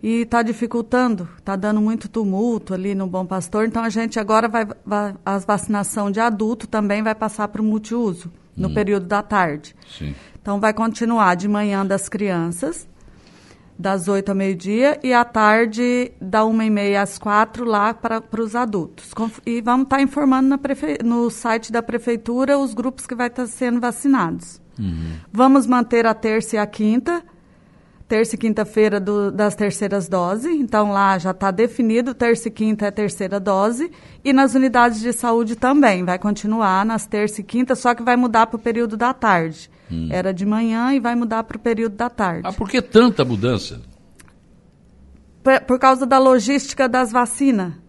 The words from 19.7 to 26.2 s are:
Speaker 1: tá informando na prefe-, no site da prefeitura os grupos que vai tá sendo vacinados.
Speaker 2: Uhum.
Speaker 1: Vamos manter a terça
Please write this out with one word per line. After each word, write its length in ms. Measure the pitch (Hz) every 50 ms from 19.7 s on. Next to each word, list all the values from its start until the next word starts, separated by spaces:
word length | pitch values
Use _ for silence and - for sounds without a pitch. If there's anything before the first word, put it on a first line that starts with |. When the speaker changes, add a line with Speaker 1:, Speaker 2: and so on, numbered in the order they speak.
| 240 254 269 262
Speaker 1:
tá 140 | 277 269
informando 460 | 277 269 - 285 294 262 262 262 262 269
na 100 | 277 277
prefe-, 400 | 277 277 277 277 294 302 294 - 226
no 260 | 233 240 233 233 233
site 400 | 226 - - 233 226 226 226 -
da 100 | 220 233
prefeitura 760 | 233 233 220 233 226 240 233 226 226 233 240 247 269 269 285 277
os 160 | 277 254 220
grupos 320 | 220 226 262 262 - -
que 80 | - 254
vai 160 | 226 247 240
tá 160 | 240 254 247
sendo 340 | 220 - - 254 247 240 240
vacinados. 800 | 233 240 233 - - 285 269 247 185 165 170 170 - - - - - _ - -
Speaker 2:
Uhum. 340 | 107 92 82 80 80 82 82 80 82 -
Speaker 1:
Vamos 320 | - 208 254 262 269 277 247
manter 400 | 214 254 247 240 240 247 233 226
a 80 | 226 220
terça 420 | 220